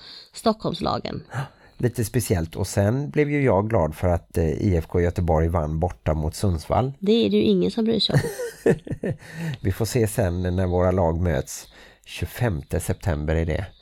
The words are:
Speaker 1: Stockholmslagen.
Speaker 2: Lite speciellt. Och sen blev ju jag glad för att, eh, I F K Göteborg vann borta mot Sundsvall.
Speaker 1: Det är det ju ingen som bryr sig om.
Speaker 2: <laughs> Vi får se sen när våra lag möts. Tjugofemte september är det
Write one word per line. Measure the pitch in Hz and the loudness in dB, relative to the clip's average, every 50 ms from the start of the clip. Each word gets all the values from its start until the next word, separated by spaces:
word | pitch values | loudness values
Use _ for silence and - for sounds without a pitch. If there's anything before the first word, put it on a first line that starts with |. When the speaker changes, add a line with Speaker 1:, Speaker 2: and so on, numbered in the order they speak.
| - - - - - - | -12 -20 -20 -20 -20 -20
Speaker 1:
Stockholmslagen. | - - - 233 214 - - 156 175 - - - - 117 - - - - - - - 127 135 - - _ - - - | -10 -4 0 0 0 0 -2 -6 -4 -4 -2 -2 -2 -4 -6 -8 -10 -10 -10 -10 -8 -8 -8 -10 -12 _ -20 -20 -6
Speaker 2:
Lite | - 127 117 - - 110 | -2 -2 -2 0 -2 -4
speciellt. | - - 123 - - 107 85 82 - - | -2 -2 -2 0 0 0 0 0 -2 -4
Och | - 98 | -4 -4
sen | - - 104 98 104 120 139 147 139 | -2 0 2 2 2 2 0 -2 -2
blev | 139 151 147 147 | 0 0 2 2
ju | 147 143 139 | 2 2 4
jag | 123 92 98 107 110 | 4 4 4 2 2
glad | 120 98 80 78 78 | 2 2 2 0 0
för | - 98 90 | 0 0 0
att, | 87 85 - - - 87 | 0 0 -2 -4 -2 0
eh, | 85 78 | 0 2
I | 67 - - 104 90 | 2 0 2 2 2
F | 82 80 - | 2 0 0
K | - 87 | 0 0
Göteborg | 85 87 - - 87 82 80 78 82 82 | 2 2 0 0 0 2 2 2 2 2
vann | 87 85 76 76 80 80 | 2 0 0 0 -2 -2
borta | 87 87 - - - 78 78 | -2 -4 -4 -4 -2 -2 0
mot | 80 76 80 - | 0 0 -4 -4
Sundsvall. | - - 98 85 80 - - - 104 120 139 139 - | -2 0 0 0 -2 -2 0 0 0 0 0 -4 -4
Speaker 1:
Det | 190 196 220 233 220 | 0 2 2 4 2
är | 202 | 2
det | 202 | 2
ju | 214 | 2
ingen | 214 220 202 180 180 196 | 4 4 4 2 2 0
som | - 233 220 | 0 -2 0
bryr | 220 226 208 | 0 0 0
sig | 202 - - | 2 2 2
om. | - - 466 403 508 480 453 - - - - | 2 2 0 -4 -6 -8 -8 -6 -2 0 0
Speaker 2:
<laughs> | - - - - - - - 190 - - - - 160 160 165 160 131 - | 0 0 -2 -8 -8 -6 -4 -6 -6 -6 -10 -16 -12 -10 -8 -8 -6 -4
Vi | - 101 | -2 -2
får | 92 - 113 | -2 -2 -2
se | - - 120 110 | 0 2 2 2
sen | 104 - - 104 87 85 92 | 2 2 0 0 0 0 0
när | 90 90 90 92 92 | 0 0 0 0 0
våra | 90 87 90 90 92 | 2 2 2 2 4
lag | 92 92 87 80 82 82 | 4 4 2 2 2 2
möts. | 90 87 73 67 - - - - - - - - - - - _ _ | 0 0 0 0 -2 -4 -8 -14 -16 -18 -20 -20 -20 -20 -20 _ _
Tjugofemte | - - - - - - - 120 117 85 71 67 - - 85 | -14 -10 -8 -8 -6 -4 -2 -2 0 -2 -2 -4 -4 -4 -4
september | - - 92 - - - 76 73 73 78 80 | -2 -4 -4 -4 -2 -2 -2 0 0 0 0
är | 82 82 | 2 2
det | 78 76 - - - - - | 0 -2 -2 -4 -8 -12 -20